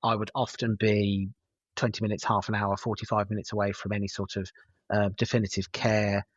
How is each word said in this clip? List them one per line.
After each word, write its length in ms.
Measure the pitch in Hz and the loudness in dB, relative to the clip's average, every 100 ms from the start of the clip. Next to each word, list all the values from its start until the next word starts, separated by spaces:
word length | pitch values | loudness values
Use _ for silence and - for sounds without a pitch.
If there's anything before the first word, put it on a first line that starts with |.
I 120 | 120 113 | 2 0
would 160 | 107 - | 0 -2
often 400 | 123 - 120 107 | -4 -2 -2 2
be 500 | 110 104 101 98 98 - _ _ _ - | 4 4 4 2 -2 -6 _ _ _ -2
twenty 280 | 123 107 | -2 0
minutes, 200 | 110 104 | -2 -2
half 260 | - 107 - | 0 0 0
an 60 | 107 | -2
hour, 220 | 104 98 | 0 -2
forty-five 520 | - 104 - 107 101 | -2 -4 0 0 0
minutes 240 | 107 - | -2 -4
away 180 | 107 101 | -2 -2
from 200 | 101 - | -2 -4
any 160 | 104 101 | -2 -4
sort 280 | - 98 - | -4 -6 -4
of, 140 | 92 - - _ _ | -6 -10 -20 _ _
uh, 160 | 104 104 98 | 2 2 2
definitive 540 | 117 123 107 - 95 | 0 2 0 -2 -4
care. 540 | - 117 107 104 101 101 | 0 2 2 2 0 -2